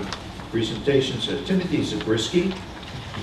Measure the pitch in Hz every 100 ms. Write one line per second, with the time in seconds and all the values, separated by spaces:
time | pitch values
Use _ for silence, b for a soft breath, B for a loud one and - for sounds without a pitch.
0 | 98 - - - - 117 113 110 135 135
1 | - 113 - - - 185 170 - - -
2 | 110 113 - 175 95 - - - - -
3 | - -